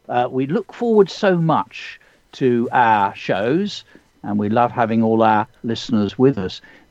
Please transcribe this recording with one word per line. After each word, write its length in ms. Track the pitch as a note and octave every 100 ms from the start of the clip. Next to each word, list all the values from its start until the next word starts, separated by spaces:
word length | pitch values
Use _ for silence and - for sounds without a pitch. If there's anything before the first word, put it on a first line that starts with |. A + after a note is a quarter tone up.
| -
uh, 200 | B2 B2
we 160 | C3 C3+
look 260 | G#3 -
forward 380 | - A#3+ G#3+ G3
so 260 | - G3 F3+
much 640 | D#3+ B2+ - - - - _ _ _
to 380 | - C3 A#2+ A#2+
our 420 | B2+ A#2 G#2+ G2
shows, 680 | - - G2 A2 D#3+ G3+ - - - _ _
and 160 | G#2+ G#2
we 100 | G#2
love 220 | A#2 A#2+
having 320 | A#2+ A2 A2+
all 200 | A2 A2+
our 240 | A2 G#2+ G#2 _
listeners 560 | A#2+ A2+ - A2+ G2+ -
with 200 | C3 G#2+
us. 240 | F#2 - - - _